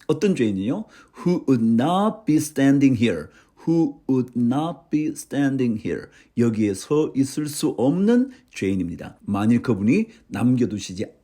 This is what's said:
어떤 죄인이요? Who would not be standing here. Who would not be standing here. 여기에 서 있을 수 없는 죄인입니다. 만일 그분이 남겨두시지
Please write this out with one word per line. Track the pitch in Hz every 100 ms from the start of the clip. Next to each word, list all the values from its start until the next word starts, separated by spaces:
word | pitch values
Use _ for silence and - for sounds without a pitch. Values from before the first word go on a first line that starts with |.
| -
어떤 | 147 202 147
죄인이요? | 110 95 101 190 - - - -
Who | 175 175 -
would | 123
not | 113 113 147 185 214 214 -
be | 151
standing | 151 - 139 139 135 113
here. | 117 82 - - _ _ -
Who | 165 147 - -
would | 131 120 120
not | 120 135 165 147 -
be | 151 156
standing | 147 - 139 139 135 123 107
here. | 85 - - - _ -
여기에 | 120 107 107
서 | 95 - 151 156 131
있을 | 135 - 147
수 | 147 151 -
없는 | 131 175 208 247 262 - _
죄인입니다. | - 98 - 87 78 69 -
만일 | - 98 110 117
그분이 | 127 98 107 185 226 - -
남겨두시지 | - 123 127 120 104 - 92 - -